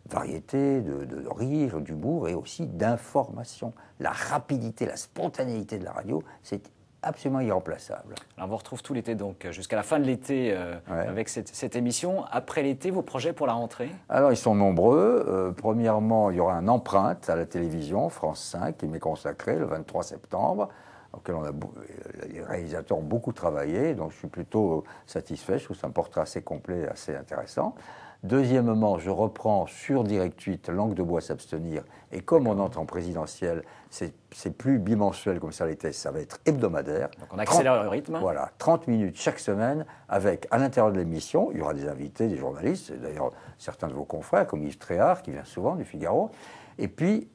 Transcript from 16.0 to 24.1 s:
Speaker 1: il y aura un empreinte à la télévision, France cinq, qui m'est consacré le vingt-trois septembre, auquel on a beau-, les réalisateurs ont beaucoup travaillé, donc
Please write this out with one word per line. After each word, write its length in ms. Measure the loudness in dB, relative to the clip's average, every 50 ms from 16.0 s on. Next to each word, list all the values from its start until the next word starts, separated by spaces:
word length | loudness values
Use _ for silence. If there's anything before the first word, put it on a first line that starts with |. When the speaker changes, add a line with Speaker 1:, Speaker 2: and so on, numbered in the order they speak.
| 4 4 4 6 4 4
Speaker 1:
il 80 | 4 4
y 20 |
aura 140 | 4 4 2
un 120 | 2 4
empreinte 640 | 4 4 4 2 2 2 4 4 4 2 0 0 0
à 80 | 0
la 80 | 0 0
télévision, 640 | -2 -2 -2 -2 -2 -2 -2 -4 -2 0 0 0 0
France 340 | -2 -2 -2 -2 -2 -4 -8
cinq, 360 | -8 -6 -4 -4 -4 -4 -4
qui 80 | -4
m'est 140 | -6 -4 -4
consacré 580 | -2 -4 -4 -2 -4 -6 -6 -4 -2 -2 0 0
le 80 | 0
vingt-trois 360 | -2 -2 -4 -6 -4 -4 -4 -4
septembre, 680 | -4 -8 -14 -10 -6 -2 0 2 2 2 0 -2 -4 -6 -10 -20 -20 -20 -20 -20 -20 -18
auquel 220 | -10 -6 -6 -4
on 100 | -4 -4
a 80 | -6 -6
beau-, 220 | -6 -8 -10 -10 -14 -16 -16 -16 -16 -14 -14 -14 -12 -12
les 140 | -12 -10 -10
réalisateurs 560 | -8 -6 -6 -6 -4 -6 -6 -6 -2 0 0
ont 60 | 0 0
beaucoup 320 | 0 -2 -2 -2 -4 -4
travaillé, 600 | -2 0 0 0 0 0 0 0 0 0 0 0
donc 160 | -2 -4 -6